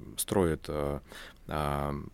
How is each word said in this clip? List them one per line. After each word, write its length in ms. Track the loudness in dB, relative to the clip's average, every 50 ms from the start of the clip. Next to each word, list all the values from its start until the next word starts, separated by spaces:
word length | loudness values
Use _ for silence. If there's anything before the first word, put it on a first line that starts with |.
| -8 -8 -6
строит, 480 | -6 -4 2 4 6 6 6 4 2 -2 -2
э, 320 | -2 0 0 0 0 -2 -4 -10 -14 -14 -14 -16 -16 -16 -8 -4
э, 440 | -2 0 0 2 2 2 0 0 0 -2 -4 -6